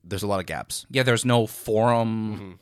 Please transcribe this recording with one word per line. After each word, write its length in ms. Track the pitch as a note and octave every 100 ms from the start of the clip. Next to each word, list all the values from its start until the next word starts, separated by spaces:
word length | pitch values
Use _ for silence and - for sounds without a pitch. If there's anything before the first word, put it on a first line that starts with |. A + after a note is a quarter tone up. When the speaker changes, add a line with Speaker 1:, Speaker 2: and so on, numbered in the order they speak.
Speaker 1:
there's 180 | F2 F#2+
a 60 | G2+
lot 140 | G2
of 40 | E2+
gaps. 400 | D2+ - - -
Speaker 2:
Yeah, 140 | C3
there's 200 | B2+ A#2
no 240 | B2 A#2+ A2
forum. 880 | - - G#2+ A#2+ A#2 A2+ A2 A2 G#2
Speaker 1:
Mm-hmm. 160 | G2 F2